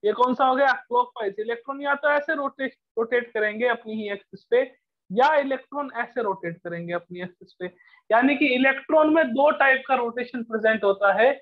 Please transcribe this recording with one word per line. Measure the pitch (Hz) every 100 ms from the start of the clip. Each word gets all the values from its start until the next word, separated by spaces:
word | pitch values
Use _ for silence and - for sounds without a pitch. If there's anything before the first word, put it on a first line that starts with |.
| 208
ये |
कौन | 214 247
सा | 254 262
हो | 262
गया, | 277
clockwise। | 254 - 247 247 - 208 196
electron | 220 233 254 277
या | 285
तो | 285 294
ऐसे | 294 294
rotate, | 311 277 269 262 _ _ -
rotate | 226 240 233
करेंगे | 220 214 214 240
अपनी | 233 220
ही | 220 208
axis | 202 _ 196
पे, | _ 240 262 _ _ _ _
या | 190 269
electron | 311 269 262 - 285 277 233
ऐसे | 233 262
rotate | 214 190 170 170
करेंगे | 175 170 170
अपनी | 175 175 175
axis | 180 _ -
पे। | _ 180 _ _ _ _
यानी | 220 262 285
कि | 294
electron | 247 269 269 - 311 311
में | 320 294
दो | 226 294
type | 294 269 262 262
का |
rotation | 262 240 240 240 254
present | 226 220 220 220
होता | 202 196 202
है। | 196 247 277